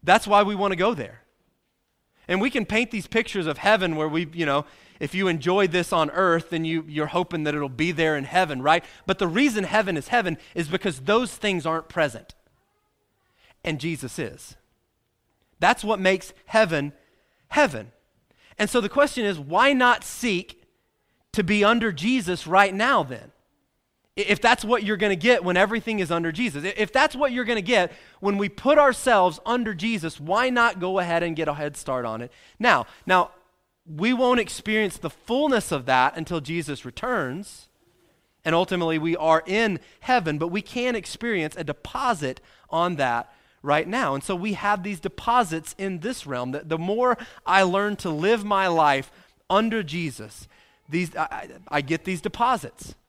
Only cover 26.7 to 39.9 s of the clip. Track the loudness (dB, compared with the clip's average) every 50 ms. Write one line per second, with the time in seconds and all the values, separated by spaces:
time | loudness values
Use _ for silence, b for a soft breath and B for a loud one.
26.7 | -4 -4 -4 0 2 2 2 2 2 0 -2 -2 0 -2 -2 -2 -2 -2 0 2
27.7 | 2 2 2 2 B B B B B B -4 -2 0 0 -2 -4 -4 -2 2 4
28.7 | 6 6 6 6 4 2 2 4 6 6 6 4 2 -2 -4 -2 -2 -2 -2 -4
29.7 | -4 -4 -4 -2 -2 -2 -4 -6 -8 -8 -6 -2 0 0 2 2 2 4 4 2
30.7 | 2 0 -4 -2 0 0 0 2 0 0 0 -2 -2 -2 -2 -2 -2 -4 -4 -8
31.7 | -8 -8 -8 -6 -4 -4 -4 -4 -6 -8 -10 -12 b b b b b b 4 4
32.7 | 4 4 2 B B B B 4 4 4 4 2 -2 _ _ _ _ _ _ _
33.7 | _ _ _ -16 -8 -2 0 0 2 2 4 4 4 2 0 -2 -6 -10 -6 -2
34.7 | 0 0 0 -2 -4 -6 -10 -10 -10 _ _ -2 0 0 2 2 2 0 0 0
35.7 | -4 -4 0 2 4 4 4 4 2 -2 -6 -4 -4 -6 -4 -4 -6 -6 -4 -6
36.7 | -8 -10 -10 -14 -12 -8 -6 -4 -2 -2 -2 -4 -6 -8 -10 -12 -18 -20 -20 _
37.7 | _ _ _ _ _ _ _ _ _ _ _ _ _ _ _ 0 2 2 2 0
38.7 | 0 -2 0 0 0 0 0 -2 -2 0 2 4 4 4 2 0 0 0 0 0
39.7 | -2 -4 b b